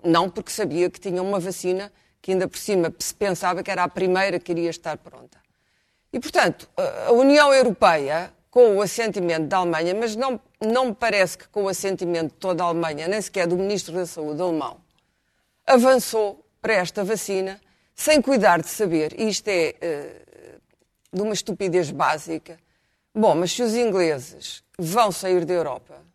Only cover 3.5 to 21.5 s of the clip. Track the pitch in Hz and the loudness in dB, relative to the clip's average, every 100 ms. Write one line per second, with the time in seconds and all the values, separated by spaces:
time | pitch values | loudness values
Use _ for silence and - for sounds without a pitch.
3.5 | 180 196 185 180 - 185 185 196 175 - | -4 -4 -4 -4 -2 0 0 0 -2 -4
4.5 | 170 170 160 165 147 - 123 123 _ _ | -4 -4 -6 -8 -10 -14 -20 -20 _ _
5.5 | _ _ _ _ _ _ 247 302 359 214 | _ _ _ _ _ _ -10 -4 0 0
6.5 | - - - 175 - - 233 269 285 294 | -2 -10 -6 -6 -4 2 4 6 6 6
7.5 | 269 254 185 208 160 139 156 190 - _ | 6 4 4 4 4 0 -4 -4 -12 _
8.5 | 247 240 196 202 - 226 202 175 160 156 | 6 6 6 0 -2 -4 -2 0 0 0
9.5 | 190 175 160 170 196 233 214 269 247 - | 0 0 0 -2 -2 -4 -2 -4 -4 -10
10.5 | _ 220 240 262 202 233 208 185 - - | _ -2 0 0 -2 -2 2 0 -2 -10
11.5 | - 196 190 196 185 175 170 160 - 190 | -4 -2 -2 -4 -4 -2 -2 -4 -6 -4
12.5 | 170 175 165 165 147 160 214 190 190 175 | -2 0 -2 -4 -4 -4 -4 -4 -4 -2
13.5 | 180 196 202 - 170 175 - 151 151 180 | 0 -2 -4 -6 -6 -8 -8 -8 -4 -2
14.5 | 160 131 - _ _ _ _ _ _ _ | -2 -4 -10 _ _ _ _ _ _ _
15.5 | _ - 254 254 262 - 226 208 - _ | _ 4 6 6 4 2 -2 -2 -4 _
16.5 | _ 214 214 180 - 190 214 - 196 190 | _ -2 0 0 -4 -4 -4 -4 -4 -4
17.5 | 196 _ _ _ - - 302 254 269 202 | -10 _ _ _ -4 2 4 4 4 4
18.5 | 175 165 - 208 160 151 - 220 190 - | 4 0 -4 -2 0 -2 -2 -4 -4 -2
19.5 | 190 160 - 170 147 143 - - - - | 0 -2 -4 -6 -8 -10 -16 -20 -20 -20
20.5 | - _ _ _ _ _ 185 214 202 - | -20 _ _ _ _ _ -6 -4 -4 -6